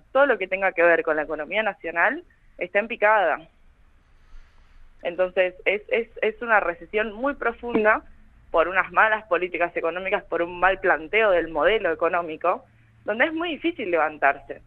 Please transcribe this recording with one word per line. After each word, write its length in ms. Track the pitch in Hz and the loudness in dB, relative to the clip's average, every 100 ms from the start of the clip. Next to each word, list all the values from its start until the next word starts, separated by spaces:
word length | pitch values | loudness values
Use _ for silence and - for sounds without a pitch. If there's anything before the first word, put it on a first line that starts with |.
| _ | _
Todo 140 | 262 285 | 2 4
lo 120 | 220 | 2
que 80 | 185 | -2
tenga 240 | 190 190 | -2 -2
que 100 | 175 | 4
ver 200 | 170 165 | 4 4
con 140 | 160 151 | 2 -2
la 60 | |
economía 380 | 147 156 147 196 | -2 -6 -6 -2
nacional 640 | 220 196 165 165 185 294 - _ _ - | -2 -4 -6 0 0 0 -10 _ _ -10
está 220 | 175 202 | -4 -2
en 80 | 214 | -4
picada. 540 | - 208 214 175 135 156 _ _ _ _ _ _ _ _ - - _ - - - - | 0 2 4 2 0 -6 _ _ _ _ _ _ _ _ -20 -20 _ -20 -20 -20 -12
Entonces, 500 | - 175 185 190 185 180 - | -8 -2 -2 0 0 0 -2
es, 160 | 202 - | -2 -2
es, 180 | 220 233 - | -4 -4 -4
es 200 | 208 214 | -4 -4
una 180 | 240 214 | 0 2
recesión 540 | 175 170 170 208 220 | 2 -6 -6 -4 -4
muy 200 | 208 269 277 | -4 -6 -4
profunda 680 | 233 233 240 233 214 254 - - - - - | -4 -6 -4 0 2 2 -2 -20 -20 -20 -4
por 160 | 175 160 | 0 2
unas 240 | 185 175 | 0 0
malas 320 | 175 214 214 214 | 4 4 2 0
políticas 500 | 170 180 170 175 170 | -2 -2 -2 -2 -2
económicas, 460 | 165 175 190 196 | -4 -4 -4 -4
por 180 | - 165 | -2 -4
un 180 | 170 180 | -4 0
mal 200 | 180 190 | 0 2
planteo 520 | 185 151 156 208 220 | 0 0 0 0 2
del 180 | 175 165 | 2 0
modelo 420 | 160 160 220 185 | 0 2 2 0
económico, 760 | 160 165 180 170 156 170 220 - _ _ _ - | -2 -2 -2 -4 -4 -2 -2 -6 _ _ _ -6
donde 200 | 214 311 | -2 -2
es 80 | |
muy 160 | 320 349 | -2 -6
difícil 400 | 277 330 339 208 | -4 -4 -4 -2
levantarse. 720 | 170 156 151 143 143 - - | 0 0 0 0 0 -6 -16